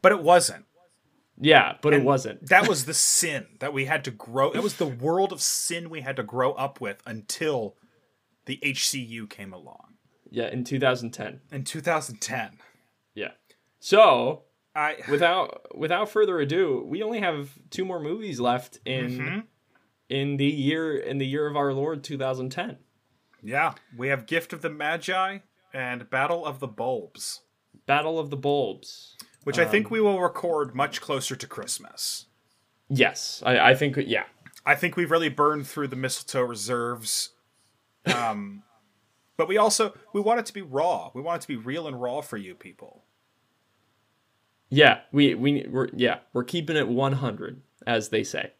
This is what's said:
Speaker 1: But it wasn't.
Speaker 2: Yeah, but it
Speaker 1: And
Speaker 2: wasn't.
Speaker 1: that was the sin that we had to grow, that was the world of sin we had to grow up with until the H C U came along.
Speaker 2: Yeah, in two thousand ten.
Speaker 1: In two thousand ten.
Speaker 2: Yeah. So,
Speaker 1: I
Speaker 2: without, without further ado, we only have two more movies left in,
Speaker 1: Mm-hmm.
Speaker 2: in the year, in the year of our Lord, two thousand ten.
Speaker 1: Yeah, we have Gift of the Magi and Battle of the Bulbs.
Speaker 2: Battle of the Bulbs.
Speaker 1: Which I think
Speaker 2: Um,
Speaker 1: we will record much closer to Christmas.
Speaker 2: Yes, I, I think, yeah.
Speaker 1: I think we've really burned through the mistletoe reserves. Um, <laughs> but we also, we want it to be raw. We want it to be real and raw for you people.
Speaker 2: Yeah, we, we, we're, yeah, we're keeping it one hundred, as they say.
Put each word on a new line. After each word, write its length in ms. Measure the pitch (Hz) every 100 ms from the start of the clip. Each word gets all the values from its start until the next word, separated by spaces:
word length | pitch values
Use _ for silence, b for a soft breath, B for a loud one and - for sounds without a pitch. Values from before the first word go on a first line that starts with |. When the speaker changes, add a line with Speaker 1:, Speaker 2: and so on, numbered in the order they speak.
Speaker 1:
But 120 | 185
it 100 | 202
wasn't. 420 | 156 175 - 82 - _ _ _ _ _ _ _
Speaker 2:
Yeah, 360 | 147 147 104 -
but 100 | 147
it 40 | 143
Speaker 1:
And 100 | 131
Speaker 2:
wasn't. 420 | 135 113 101 139
Speaker 1:
that 180 | 185 220
was 200 | 160 131
the 80 |
sin 520 | 160 - - 170 143 107 _
that 140 | 139
we 100 | 139
had 180 | 135 156
to 60 | 135
grow, 420 | 107 - 123 143
that 80 | 165
was 140 | 202 -
the 100 | 160
world 440 | 120 139 175 196
of 100 | 170
sin 480 | - - - 170 165
we 100 | 160
had 160 | 131 131
to 60 |
grow 300 | 107 120 131
up 280 | 135 135 -
with 220 | 110 98
until 720 | - 113 101 - 160 135 104 _ _ _ _ _ _ _ -
the 120 | 135
H 260 | 147 135 -
C 100 | 139
U 260 | 117 117 107
came 260 | - 98
along. 360 | 92 71 - - _ _ _ -
Speaker 2:
Yeah, 180 | 120 113
in 160 | 127
two 160 | 120 139
thousand 300 | 131 123 117
ten. 320 | - 104 - _
Speaker 1:
In 140 | 139
two 180 | 131 160
thousand 400 | 165 160 143 110
ten. 360 | - 127 107 - b b b b _
Speaker 2:
Yeah. 180 | - 101 - _ _ _ _
So, 600 | - 196 208 127 120 156 _ _ _
Speaker 1:
I 220 | 151 151 147 -
Speaker 2:
without, 680 | 143 170 185 - - - -
without 320 | 156 175 208
further 300 | 214 208 175
ado, 420 | 139 165 180 127 -
we 160 | 165
only 180 | 214 233
have 300 | 190 151 139 - -
two 140 | -
more 160 | 185 175
movies 380 | 147 175 214 123
left 380 | 123 123 - -
in, 260 | - 131 123
Speaker 1:
Mm-hmm. 300 | 127 147 190 226 _ _ _ _ _ _
Speaker 2:
in 280 | 135 139 139
the 100 | 139
year, 500 | 151 135 160 160 143
in 220 | - 139
the 80 | 135
year 200 | 139 147
of 100 | 147
our 160 | 143
Lord, 320 | 135 147 156
two 140 | 139 139
thousand 320 | 131 131 127
ten. 280 | 131 180 143 _ _ _ _ _ _
Speaker 1:
Yeah, 320 | 101 135 156 - _ 117
we 120 | 131
have 180 | 139 -
Gift 260 | 165 165
of 100 | 165
the 80 | 165
Magi 680 | 151 151 165 - 185 190 196 _ _ _
and 360 | 135 127 123 117
Battle 340 | 131 143 170 151
of 140 | 131
the 80 | 135
Bulbs. 720 | 104 120 123 87 - - - _ _ _ - -
Speaker 2:
Battle 320 | 143 156 165
of 120 | 147
the 60 | 143
Bulbs. 800 | 143 143 127 - - - - B B B
Speaker 1:
Which 140 | - 233
I 60 |
think 220 | 254 202 214
Speaker 2:
Um, 40 |
Speaker 1:
we 100 | 226
will 200 | 214 190
record 520 | 180 - 175 156 135
much 280 | 120 147 -
closer 340 | - 139 -
to 120 | 131 117
Christmas. 800 | - - - - - - - - _ _ _ _ _ _
Speaker 2:
Yes, 540 | 139 117 - - -
I, 260 | - 123 87
I 20 |
think, 220 | 131 147 135 104
yeah. 160 | 107 - _ - -
Speaker 1:
I 120 | - 147
think 200 | 175 160
we've 140 | 165
really 180 | 165 160
burned 360 | 135 147 151 139
through 220 | - 143
the 80 | 127
mistletoe 460 | 131 - - 135
reserves. 840 | 123 113 104 120 120 120 107 - - _ _ _ _ _ _ _ -
Um, 560 | 120 117 104 101 101 _ _ _ _
<laughs> 360 | _ _ _ -
but 120 | 160
we 80 | 208
also, 380 | 214 208 214 - -
we 80 | 202
want 180 | 208 233
it 80 | 226
to 60 |
be 80 | 208
raw. 480 | 175 131 170 127 82
We 100 | 123
want 180 | 156 170
it 20 |
to 60 | -
be 80 | 127
real 320 | 113 151 156
and 120 | 127
raw 200 | 123 135
for 160 | 135 110
you 180 | 92
people. 480 | 87 92 85 - - _ _ _ _ _ _ _ _ _ _ _ _ _ _ _ _ _
Speaker 2:
Yeah, 320 | 135 143 - -
we, 240 | 143 143
we, 320 | 101 135 143 -
we're, 200 | 131 131
yeah, 260 | - 120 - _
we're 120 | 123
keeping 320 | 120 170 151 156
it 100 | 113
one 280 | 120 135
hundred, 480 | 135 127 104 - - _ _
as 260 | - 117 104
they 120 | 107
say. 300 | 95 73 -